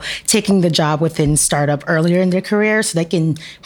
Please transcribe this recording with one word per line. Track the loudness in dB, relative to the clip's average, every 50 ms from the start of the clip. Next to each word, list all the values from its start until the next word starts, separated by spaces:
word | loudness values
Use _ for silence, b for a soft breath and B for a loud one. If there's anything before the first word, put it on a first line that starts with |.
| B B B B B
taking | 0 0 0 2 2 2 2
the | 2 2
job | 2 0 0 0 0 0
within | 0 -2 0 0 0 2 2
startup | 0 0 0 0 0 0 0 -2 -2 -2
earlier | -2 0 2 2 2 2 2
in | 2 2
their | 0 -2
career | -2 -2 0 0 0 2 0 0
so | 0 0 0
they | -2 0
can | 0 0 0 0 0 -2 B B B B B B